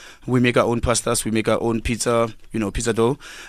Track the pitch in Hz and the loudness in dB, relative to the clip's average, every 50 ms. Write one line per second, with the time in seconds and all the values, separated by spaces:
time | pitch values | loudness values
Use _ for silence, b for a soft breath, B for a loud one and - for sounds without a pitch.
0 | B B B B B - 123 127 120 123 117 135 117 104 117 117 - - 120 110 | B B B B B 0 2 4 4 4 4 4 4 4 2 0 0 0 0 0
1 | - 113 120 - - 110 107 113 104 113 110 - - 117 113 - - - 120 104 | 0 -2 -2 -2 -2 0 -2 0 2 2 0 0 0 0 -2 -2 -2 -4 -4 -2
2 | - 123 120 117 117 113 107 - - - - 113 107 98 - - 117 117 110 107 | 0 0 0 2 0 -2 -4 -10 -16 -10 -6 -4 -4 -4 -4 -4 -2 -2 0 2
3 | 113 117 143 B B B B B B | 2 0 0 B B B B B B